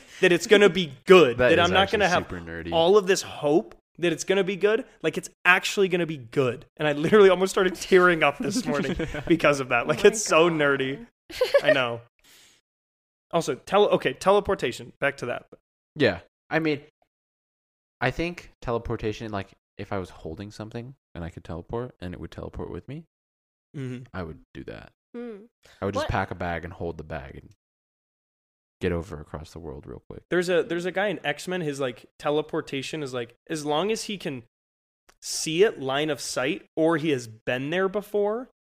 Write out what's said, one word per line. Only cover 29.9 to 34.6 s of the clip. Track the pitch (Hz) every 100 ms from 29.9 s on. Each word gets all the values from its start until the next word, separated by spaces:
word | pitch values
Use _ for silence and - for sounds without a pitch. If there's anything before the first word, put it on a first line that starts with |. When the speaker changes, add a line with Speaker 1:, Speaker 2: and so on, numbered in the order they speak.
| 60 _
Speaker 2:
quick. | - -
Speaker 1:
There's | 170 175
a, | 175
there's | - 170 175
a |
guy | 180 208
in | 165
X-Men, | 147 143 - 180
his, | 151 139
like, | 131 120 - _
teleportation | 151 151 151 165 143 139 127 160
is, | 139
like, | 127 120 _ -
as | 156
long | 147 147 196
as | 220 -
he | 202
can | 175 131 - _